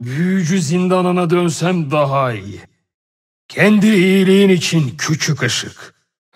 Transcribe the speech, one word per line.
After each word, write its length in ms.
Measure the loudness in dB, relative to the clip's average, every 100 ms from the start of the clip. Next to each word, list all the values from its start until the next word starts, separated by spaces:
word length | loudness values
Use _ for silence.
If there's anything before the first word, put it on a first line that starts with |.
büyücü 600 | -10 -4 -2 -2 0 -2
zindanına 680 | -2 -2 0 0 0 0 0
dönsem 640 | 0 0 -2 -2 -2 -2
daha 420 | -2 0 0 -2
iyi. 280 | -4 -10 -16 -20 _ _ _ _ _ _ _ _
Kendi 400 | 0 2 4 4
iyiliğin 640 | 4 4 4 4 4 4
için 480 | 2 2 -2 -2 -4
küçük 460 | -6 -4 -4 -4
ışık. 520 | -4 -6 -8 -16 -20 _ _ _ _